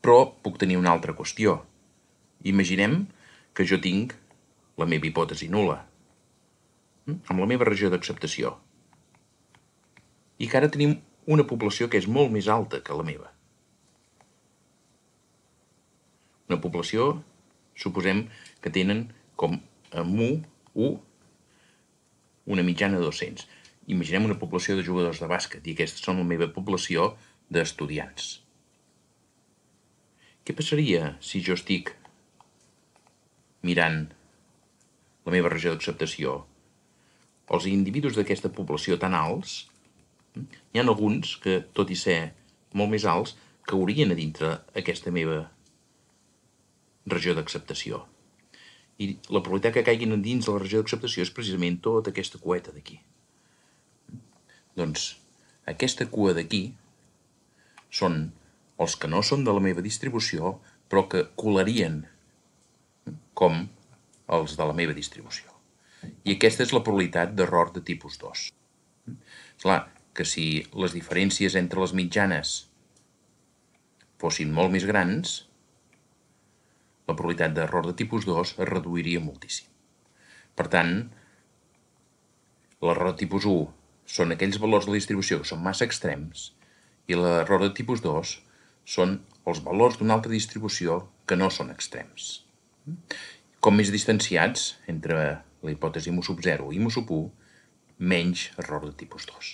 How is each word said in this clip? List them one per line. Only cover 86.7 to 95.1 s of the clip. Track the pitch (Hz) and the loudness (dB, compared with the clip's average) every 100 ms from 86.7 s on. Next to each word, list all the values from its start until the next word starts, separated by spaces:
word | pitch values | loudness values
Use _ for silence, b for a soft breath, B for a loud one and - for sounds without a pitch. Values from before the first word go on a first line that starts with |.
| b b b - | b b b -2
i | 87 | 2
l'error | 87 85 80 95 101 | 4 4 4 4 4
de | 98 | 0
tipus | 117 117 | -4 -2
dos | - 80 95 - b b b b - | 0 -2 -4 -10 b b b b -8
són | - 92 98 - _ - | 2 2 2 -8 _ -6
els | 80 | -4
valors | 78 92 120 117 | -2 4 4 4
d'una | 110 110 | 2 2
altra | 110 | 2
distribució | 113 107 110 107 - 87 85 98 _ - | -4 -4 -6 -6 -2 0 -2 -4 _ -2
que | 90 | 2
no | 95 | 2
són | - 64 | 0 -8
extrems. | - - - - - - - _ _ _ _ 147 170 - B B B B _ | -8 -10 -10 -14 -14 -12 -12 _ _ _ _ -12 -12 -12 B B B B _
Com | 110 104 | 6 6
més | 101 | 4
distanciats | 101 - 107 - 82 92 123 - - - | 2 2 2 2 2 2 0 -6 -8 -8
entre | 80 80 | -6 -2